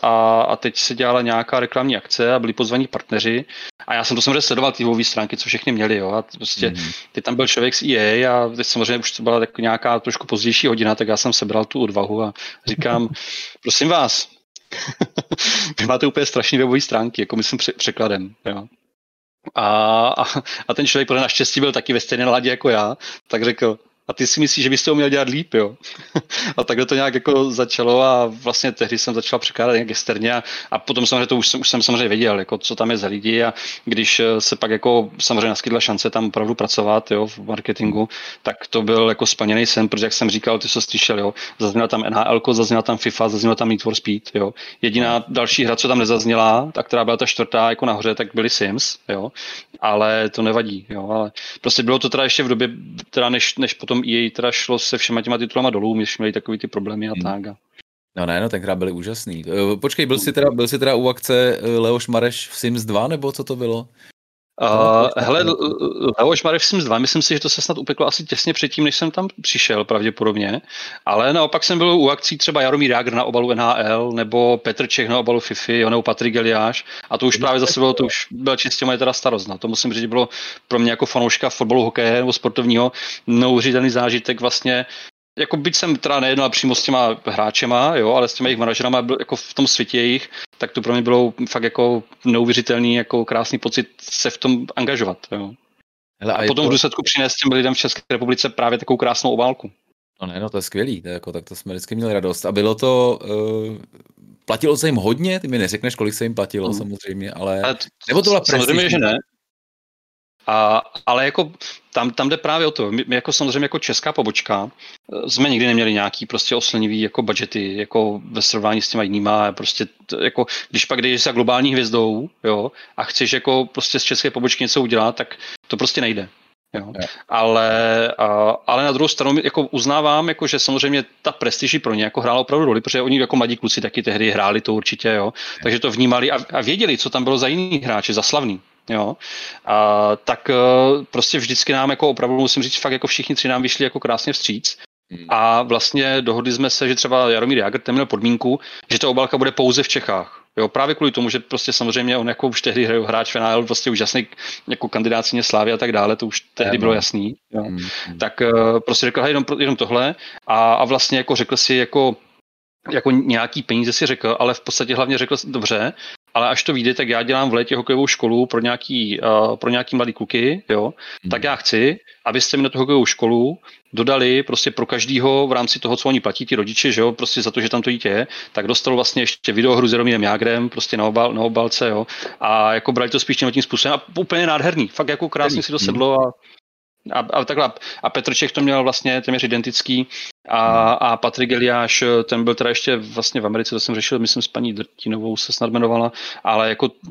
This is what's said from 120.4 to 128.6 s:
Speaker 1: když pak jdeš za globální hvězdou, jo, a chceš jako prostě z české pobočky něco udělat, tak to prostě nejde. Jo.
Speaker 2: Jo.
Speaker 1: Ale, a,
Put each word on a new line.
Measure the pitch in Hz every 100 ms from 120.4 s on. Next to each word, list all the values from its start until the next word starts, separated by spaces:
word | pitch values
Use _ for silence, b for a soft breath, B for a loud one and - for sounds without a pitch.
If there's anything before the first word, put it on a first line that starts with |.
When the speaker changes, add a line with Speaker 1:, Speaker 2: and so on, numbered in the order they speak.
| 123 B B
Speaker 1:
když | 113 -
pak | 127
jdeš | 127 120
za | -
globální | 120 120 123 139
hvězdou, | 131 113 117 110 110 151 _
jo, | 113 107 110 - B B
a |
chceš | 117 - 127
jako | 131 - 131 127
prostě | - - 131
z |
české | - 123 143
pobočky | 127 127 -
něco | 123 143
udělat, | 120 113 110 120
tak | 123 - B B -
to | 110
prostě | 117 -
nejde. | 117 104 98 _ _ _ _
Jo. | 107 101 101
Speaker 2:
Jo. | 92 B -
Speaker 1:
Ale, | 110 113 113 113 113 113 113 117 -
a, | 107 104 107 -